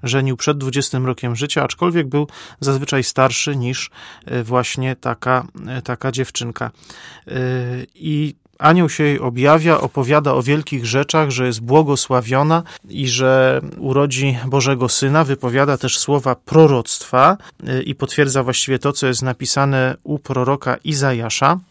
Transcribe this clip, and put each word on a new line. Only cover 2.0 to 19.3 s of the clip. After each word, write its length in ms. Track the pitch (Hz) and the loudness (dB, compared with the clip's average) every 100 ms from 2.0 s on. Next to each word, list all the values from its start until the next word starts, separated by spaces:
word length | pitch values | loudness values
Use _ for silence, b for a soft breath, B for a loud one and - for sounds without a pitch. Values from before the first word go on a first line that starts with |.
| 139 | 0
był 200 | 143 147 B B B | -2 -2 B B B
zazwyczaj 440 | 139 135 143 139 | -2 -2 0 -2
starszy 520 | 123 - 127 120 - 139 | -2 0 0 0 -4 -4
niż, 340 | 123 131 - B B B - | -4 -6 -10 B B B -8
y, 140 | 123 | -6
właśnie 520 | 113 127 123 - 131 127 | -2 -2 0 -4 -6 -4
taka, 500 | 123 117 127 127 - - - 127 | -6 -6 -2 -2 -2 -14 -12 -10
y, 40 | |
taka 300 | 123 123 135 | -8 -6 -4
dziewczynka. 580 | 123 131 - 120 113 117 - B B B B - | -4 -6 -6 -8 -8 -10 -10 B B B B -10
Y, 580 | 131 127 127 123 123 127 | -6 -4 -4 -4 -8 -12
i 400 | _ 160 147 151 - _ _ | _ -4 -2 -2 -6 _ _
anioł 300 | 151 175 165 | 4 6 2
się 160 | - | 2
jej 160 | 147 139 | 0 0
objawia, 600 | 131 120 139 160 165 151 | -2 2 4 4 4 2
opowiada 540 | 135 - 123 147 143 | 2 -2 2 2 2
o 80 | 131 | 0
wielkich 440 | 123 147 151 139 117 | 2 -2 -2 -6 -2
rzeczach, 440 | 127 139 165 151 | -2 0 0 0
że 160 | 123 127 | 0 -2
jest 140 | 110 | -2
błogosławiona 1040 | 117 143 151 139 - 127 113 131 151 165 170 B - | 2 4 4 0 2 0 2 0 2 2 -2 B -14
i 200 | - 131 | -6 -4
że 520 | 120 131 131 131 131 147 - | 0 4 4 4 2 -4 -8
urodzi 600 | 135 135 143 131 139 127 127 | -2 0 0 0 -2 -2 -2
Bożego 420 | 139 135 131 123 | 0 0 0 0
Syna. 360 | - 139 151 | 2 2 2
Wypowiada 520 | 147 135 123 123 143 135 | 2 0 -2 0 2 0
też 220 | 127 - | -2 -2
słowa 360 | - 143 131 | 0 0 0
proroctwa, 1000 | 123 - 160 156 131 113 - - 127 143 202 B _ - | -4 2 6 6 6 0 -6 0 4 4 4 B _ -6
y, 140 | 131 | -4
i 120 | - | -4
potwierdza 480 | 135 135 - 143 135 | -6 -4 0 2 2
właściwie 360 | 123 123 - 131 | 0 -2 -2 -2
to, 140 | 143 | -2
co 140 | 139 135 | -2 -2
jest 160 | 120 | -2
napisane 720 | 131 | -4